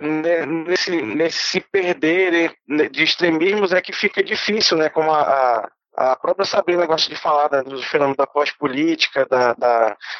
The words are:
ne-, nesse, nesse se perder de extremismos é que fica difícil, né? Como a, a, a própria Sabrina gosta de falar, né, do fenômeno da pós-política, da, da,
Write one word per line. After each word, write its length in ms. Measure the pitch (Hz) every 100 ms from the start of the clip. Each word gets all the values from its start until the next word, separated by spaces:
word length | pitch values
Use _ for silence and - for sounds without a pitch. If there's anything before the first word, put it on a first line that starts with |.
ne-, 440 | 151 156 165 170 143 165 160
nesse, 240 | 185 - 170
nesse 360 | 110 147 165 -
se 240 | - 185
perder 960 | - 196 180 175 156 180 185 170 165 - - 151 147
de 120 | 135
extremismos 680 | 160 - 170 160 185 208 190
é 100 | 180
que 120 | 190
fica 280 | 190 202 -
difícil, 540 | 185 214 - 214 - 165
né? 140 | 156
Como 220 | 160 156
a, 100 | 151
a, 500 | - 135 127 113 - - _
a 220 | - 127 131
própria 300 | - 185 190
Sabrina 400 | 214 175 175 165
gosta 280 | 160 -
de 80 | 143
falar, 300 | 170 147 147
né, 100 | 139
do 220 | 131 135
fenômeno 320 | - 156 139 135
da 100 | 139
pós-política, 1000 | 143 143 - 143 131 165 156 - 139 131
da, 240 | 131 123
da, 440 | 113 123 117 110 104 -